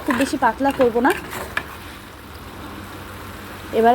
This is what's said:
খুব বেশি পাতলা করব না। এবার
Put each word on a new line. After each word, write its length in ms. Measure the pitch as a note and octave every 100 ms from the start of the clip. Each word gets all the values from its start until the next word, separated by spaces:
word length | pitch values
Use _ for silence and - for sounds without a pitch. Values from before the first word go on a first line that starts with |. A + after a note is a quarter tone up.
খুব 100 | - B3
বেশি 140 | C4+ D4+
পাতলা 260 | A#3+ A3 C#4 C4+
করব 160 | B3 A3+ B3+
না। 40 | G4 - - - - - - - - - - - - - - - - - - - - - - - - - B3+
এবার 160 | A3+